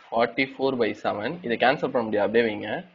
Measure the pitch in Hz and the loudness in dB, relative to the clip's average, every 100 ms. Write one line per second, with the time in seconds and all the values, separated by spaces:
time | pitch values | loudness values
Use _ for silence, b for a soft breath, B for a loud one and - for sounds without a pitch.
0 | - 113 117 - 135 - 135 123 110 104 | -4 0 0 0 -4 0 -2 2 0 0
1 | 107 101 113 175 120 113 120 151 143 131 | -4 -2 -4 -6 -4 2 2 2 0 -2
2 | 110 104 101 113 117 104 104 139 180 | 0 0 2 2 2 -2 -6 -8 -10